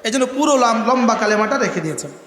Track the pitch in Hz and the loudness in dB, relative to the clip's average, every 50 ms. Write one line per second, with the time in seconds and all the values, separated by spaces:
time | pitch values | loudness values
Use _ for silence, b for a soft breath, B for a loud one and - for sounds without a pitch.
0 | - 226 220 277 254 254 262 269 294 311 285 262 247 233 226 220 214 226 262 254 | -4 -2 0 0 -2 0 0 -2 2 2 4 4 4 2 2 0 0 0 0 2
1 | 240 226 226 214 226 208 214 208 214 208 196 - 233 185 - 185 156 160 151 - | 2 0 0 0 0 0 0 0 0 0 0 -2 -2 -2 -2 -4 -6 -6 -8 -8
2 | - 143 - - - | -10 -12 -14 -18 -20